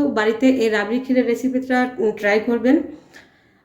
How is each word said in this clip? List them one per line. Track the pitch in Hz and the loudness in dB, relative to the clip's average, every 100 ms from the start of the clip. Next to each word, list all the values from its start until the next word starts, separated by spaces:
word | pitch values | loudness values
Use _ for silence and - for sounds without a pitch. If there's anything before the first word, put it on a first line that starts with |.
| 269 | 4
বাড়িতে | 220 214 220 262 | 0 0 2 2
এই | 254 226 | 4 2
রাবড়ি | 214 208 254 | 0 -2 -2
ক্ষীরের | 262 254 233 | 0 0 2
রেসিপিটা | 233 262 254 262 254 247 180 214 208 | 0 -2 -2 -2 -2 -2 -2 -2 0
ট্রাই | 202 220 | 0 0
করবেন। | 226 233 240 311 - - - - - _ _ _ | 0 0 2 0 0 -12 -20 -20 -20 _ _ _